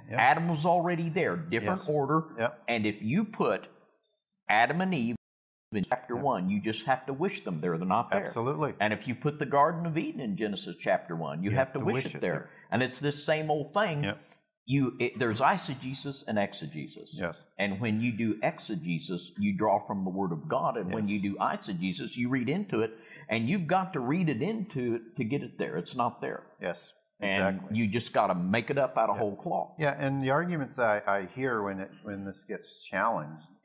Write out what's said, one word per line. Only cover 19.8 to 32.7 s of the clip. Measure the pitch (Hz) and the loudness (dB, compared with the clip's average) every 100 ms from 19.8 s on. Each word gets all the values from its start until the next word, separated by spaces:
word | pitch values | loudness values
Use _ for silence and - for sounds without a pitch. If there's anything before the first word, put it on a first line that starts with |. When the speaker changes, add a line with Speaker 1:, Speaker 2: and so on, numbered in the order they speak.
| - | 0
Speaker 2:
from | 101 | -4
the | 95 | -2
Word | 92 95 | -2 -2
of | 82 78 | -2 -2
God. | 127 156 120 | 0 0 -2
And | 90 | -2
when | 110 104 | -2 0
you | 104 | 0
Speaker 1:
Yes. | |
Speaker 2:
do | 101 95 | -2 0
eisegesis, | 127 - - 90 92 170 123 127 | 0 -2 -4 -2 -2 -2 -6 -4
you | 120 | 0
read | 131 120 | 0 0
into | 170 208 117 | -2 0 0
it. | 113 - - - - | 0 -4 -16 -20 -4
And | 110 117 | 0 2
you've | 196 151 | 0 2
got | 185 185 | 2 2
to | 147 | -2
read | 120 165 170 | 0 2 2
it | 117 | 2
into | 160 226 190 139 123 113 | 0 -2 -4 -2 0 -2
it | - - | -4 -6
to | |
get | 113 143 | -2 -2
it | 123 - | -4 -4
there. | 78 80 | -4 -2
It's | 87 127 | -4 0
not | 120 - | 0 0
there. | 139 - - - | -6 -6 -10 -8
Speaker 1:
Yes, | 95 82 - _ _ _ | -6 -6 -10 _ _ _
Speaker 2:
And | 101 98 95 95 | 0 2 2 0
Speaker 1:
exactly. | 92 107 | -2 0
Speaker 2:
you | 113 | 2
just | 113 - | 0 0
gotta | 131 101 90 | 2 4 4
make | 92 110 117 | 2 2 2
it | 143 | 0
up | 131 - | 2 2
out | 110 | 2
of | 98 | 2
Speaker 1:
Yeah. | |
Speaker 2:
whole | 104 101 | 0 -2
cloth. | 170 185 - - | -2 -2 -4 0
Speaker 1:
Yeah, | 147 143 | 0 0
and | 139 139 | 0 0
the | 131 | 2
arguments | 143 175 170 127 - | 2 2 -2 -4 0
I, | 117 104 101 | 2 4 2
I | 101 92 | 0 0
hear | 127 131 113 | -2 0 0
when | 101 98 | 0 -2
it, | 98 - | -6 -10
when | 110 101 | -10 -8
this | 98 95 | -8 -10
gets | - 95 - | -10 -10 -10